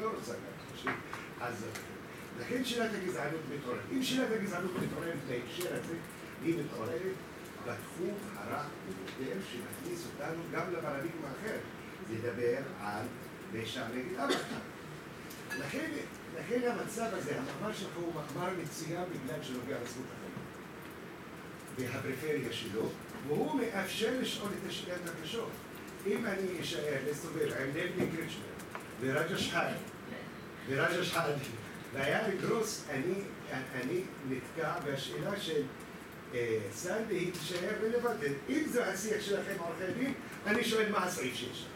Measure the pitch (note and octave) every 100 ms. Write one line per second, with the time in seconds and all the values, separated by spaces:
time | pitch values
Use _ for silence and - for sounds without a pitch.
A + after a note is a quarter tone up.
0 | A3 F#3+ - - C#3+ - - - - -
1 | - - - - - - A2 G#2 - -
2 | - - - - - C4 B3 A#3+ A3 G3
3 | F3+ - D3 D#3+ C3+ C#3+ B2 A#2+ G#2+ -
4 | - C4 A#3+ A3 G3 F3 F#3 - - -
5 | E3 D#3+ C3 B2 A#2+ - F3+ - E3 E3
6 | - - - - E3 D#3 C#3+ A#2+ A2 E3
7 | F#3+ - - - - - A#2+ G#2 - -
8 | G3+ G3+ - G#2 G#2+ - - - - -
9 | - - C3 F#3+ F#3+ - - - E3+ F3
10 | - - D3 E3 E3 E3 F3+ E3 D3 C#3
11 | E3 D#3+ C3+ - G#3+ G3 - - - -
12 | F#3 A2 A#2+ A#2 A#2+ C3 C3+ B2 G#2 G#2
13 | B2 - - - F#2+ A2 A2+ B2+ A2+ B2+
14 | D3 - - C#3+ - - - - - -
15 | - - - - - - - C4 D#4+ D4
16 | - - - D#3+ D#3 B3 A#3+ F#3+ D#3+ A3+
17 | A3+ F3+ D3 C3+ C3+ C#3 G#3 G#3 F#3 E3
18 | E3+ D#3 C#3+ C#3 F#3 F3+ D3+ - D#3+ F3
19 | F3+ D#3 - D3+ C3+ B2 B2 B2+ A#2+ B2+
20 | - - - - - - - - - -
21 | - - - - - - - - B2 A2
22 | C3 C3 D#3 C#3+ B2 A2+ A2 G2 - -
23 | - - C3+ F3 C4+ C4+ A#3 F#3+ - -
24 | A3+ B3+ A3 - G3+ - F3+ - F3+ F3+
25 | E3+ D#3+ D#3+ A#3 - - - - - -
26 | F#3+ A#3 G#3+ F#3+ F#3 E3+ D3 E3 D3+ C3+
27 | D3 D3 E3 D#3 D3+ - C#3 D#3 F3+ -
28 | - D#3+ - - - - - - - -
29 | C3 D3 E3 F#3+ - - - - - -
30 | - - - - - - - C3+ E3 F3+
31 | - E3 D3+ C#3+ A2 A2+ - - - B2+
32 | C#3 G#3+ G#3 - - A3+ G#3 - - C3+
33 | E3 G3 - - - C3 - B2+ B2+ F3+
34 | - - C3 C3 - E3 D3+ C#3+ D3 C#3
35 | - D3 G3 G3+ - D3 C3 - - -
36 | - - - B2 A#2 A2 G2+ - F3+ A3
37 | G#3+ F3+ E3+ - - F3+ G3 G#3+ A3 A#3+
38 | A#3 G#3 C#3+ C#3 - D4+ - A#3+ F#3 F#3+
39 | G#3+ - G3 F#3+ F#3+ F3+ E3+ E3 F#3 A3+
40 | C#4 - - - G3 A#3 - A3 G#3 -
41 | - - B2+ - A2+ - -